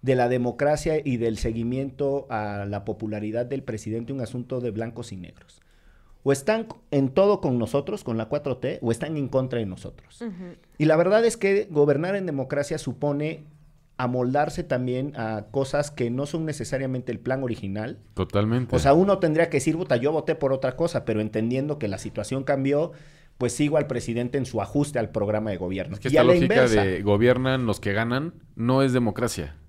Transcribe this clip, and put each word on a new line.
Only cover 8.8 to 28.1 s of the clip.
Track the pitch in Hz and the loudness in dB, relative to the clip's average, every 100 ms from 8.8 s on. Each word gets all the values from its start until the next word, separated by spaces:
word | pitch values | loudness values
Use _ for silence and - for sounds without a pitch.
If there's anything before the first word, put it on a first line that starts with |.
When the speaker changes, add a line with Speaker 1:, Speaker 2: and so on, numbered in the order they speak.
Speaker 1:
o | 120 | -2
están | 113 147 156 | -2 -2 -4
en | 131 | 0
contra | 131 131 120 | 0 0 -2
de | 104 | -4
nosotros. | 90 92 - - - | -8 -12 -16 -20 -12
Speaker 2:
Ujú. | 240 180 180 - _ - | -12 -10 -14 -16 _ 0
Speaker 1:
Y | 156 | 4
la | 156 | 6
verdad | 175 214 233 | 6 6 4
es | 226 | 2
que | 196 196 214 | 2 2 2
gobernar | 151 147 143 175 202 | 4 4 4 2 -2
en | 185 | -2
democracia | 143 131 143 143 156 | -4 -2 -2 -2 -4
supone | - - 147 143 151 - - - - _ _ _ | -6 -2 -2 0 -2 -6 -14 -20 -20 _ _ _
amoldarse | 123 127 127 139 151 - | -2 0 0 2 0 -2
también | 147 127 123 127 139 143 | -2 -2 0 -2 -4 -6
a | 110 110 104 | -6 -6 -4
cosas | 139 135 143 147 | -2 0 0 -2
que | - 120 | -2 -4
no | 123 143 | -2 -4
son | 170 160 | -4 -4
necesariamente | 143 110 131 135 127 123 | -6 -6 -4 -2 -4 -4
el | 110 | -6
plan | 123 131 | -4 -2
original. | 127 107 98 98 113 - - | -2 -4 -6 -6 -8 -10 -14
Speaker 3:
Totalmente. | - 92 101 107 120 123 127 | -6 -2 2 2 2 2 2
Speaker 1:
O | |
sea, | 139 | 6
uno | 147 196 190 | 6 6 4
tendría | 180 156 165 | 2 2 2
que | 151 | 2
decir, | - 160 | 0 -2
"Puta, | 170 123 | 0 0
yo | 131 | 2
voté | 156 151 160 | 0 -2 -2
por | 139 | 0
otra | 131 131 127 | 0 -2 -2
cosa", | 165 - | -2 -2
pero | - 107 | -2 -2
entendiendo | 107 110 113 127 147 147 | 0 0 0 0 -2 -4
que | 110 | -4
la | 95 | -6
situación | 107 - 101 135 | -8 -8 -6 -4
cambió, | 135 139 135 143 139 - - - - - | -2 0 2 2 0 -6 -20 -20 -20 -4
pues | 120 | -4
sigo | - 147 156 | 0 2 2
al | 147 | 0
presidente | 120 113 113 123 139 | -4 -4 -4 -2 -2
en | 131 | -2
su | 113 | -4
ajuste | 98 143 143 123 | -2 0 0 -2
al | 107 | -4
programa | - 101 107 110 | -2 0 0 -2
de | 95 | -4
gobierno. | 90 95 90 101 | -4 -4 -6 -6
Speaker 3:
Es | |
que | - | 2
Speaker 1:
Y | |
Speaker 3:
esta | 151 | 6
Speaker 1:
a | - | 8
la | |
Speaker 3:
lógica | 175 175 226 | 6 6 4
Speaker 1:
inversa. | 127 107 | 4 4
Speaker 3:
de | 98 90 | 2 0
"gobiernan | 101 101 120 123 131 131 120 | 2 4 6 4 2 0 0
los | 101 | -2
que | 107 | -2
ganan" | 101 117 | -2 0